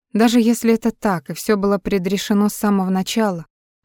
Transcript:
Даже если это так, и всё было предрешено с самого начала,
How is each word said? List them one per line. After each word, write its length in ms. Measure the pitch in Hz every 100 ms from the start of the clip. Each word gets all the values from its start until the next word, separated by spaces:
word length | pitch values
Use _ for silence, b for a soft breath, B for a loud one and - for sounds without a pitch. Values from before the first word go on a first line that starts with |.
| _
Даже 260 | 208 233 240
если 340 | 226 233 226
это 180 | 226 233
так, 380 | - 214 175 -
и 40 |
всё 240 | 160 - 208
было 200 | 196 202
предрешено 680 | - 196 180 196 - 202 208
с 80 | -
самого 340 | 208 196 185
начала, 560 | 185 190 226 214 170 160 _ _ _